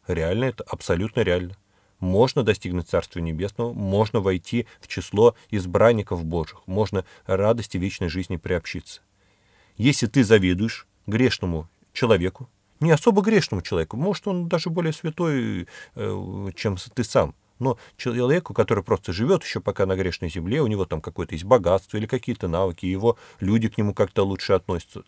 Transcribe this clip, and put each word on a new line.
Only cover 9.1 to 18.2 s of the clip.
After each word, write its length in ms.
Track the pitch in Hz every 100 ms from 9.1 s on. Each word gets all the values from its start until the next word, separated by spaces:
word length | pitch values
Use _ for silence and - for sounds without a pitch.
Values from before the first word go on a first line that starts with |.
| _ _ _ _ _ _ -
Если 300 | 123 143 117
ты 160 | 139
завидуешь 640 | 104 110 92 90 110 - - _ -
грешному 600 | 107 127 - 92 82 80 _ _
человеку, 560 | - 120 98 90 - 127 _ _ _
не 140 | 160
особо 300 | 151 240 202
грешному 380 | 202 214 - 98
человеку, 360 | - 90 80 110
может, 320 | 180 190 208
он 180 | 180 170
даже 240 | 170 175
более 220 | 165 160
святой, 720 | 151 156 156 170 139 113 95 90 - - -
э, 540 | 104 98 95 98 98
чем 240 | - 110 92
с-, 120 | -
ты 80 | -
сам, 320 | 113 131 78 - _ _
но 180 | 127 117 - _
человеку, 580 | 127 117